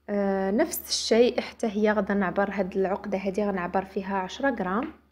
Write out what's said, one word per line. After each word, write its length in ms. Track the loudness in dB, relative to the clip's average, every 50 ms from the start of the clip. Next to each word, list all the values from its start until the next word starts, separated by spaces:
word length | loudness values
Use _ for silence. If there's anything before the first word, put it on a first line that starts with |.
| _ -4
آه، 420 | -2 0 2 2 2 0 0 0
نفس 380 | 2 2 2 0 0 -8 -6 -6
الشيء 520 | -4 -4 0 2 6 6 6 6 4 0
حتى 260 | -4 -6 -8 -4 -4 -2
هي 240 | 0 2 2 4
غادا 220 | 4 2 2 2 0
نعبر 360 | 0 0 0 2 0 0 0
هاد 260 | 0 -2 -4 -2 0 0
العقده 400 | 0 0 0 -2 -2 -4 -4 -2
هادي، 260 | -2 -2 -2 0 0
غنعبر 400 | 0 -2 -2 -4 -2 -2 -2 -2
فيها 320 | -2 -6 -6 -4 -2 -2 -2
عشرة 320 | -4 -4 -6 -2 0 0
غرام 440 | 0 0 -2 -2 -2 -2 -2 -4 -8 -14 _ _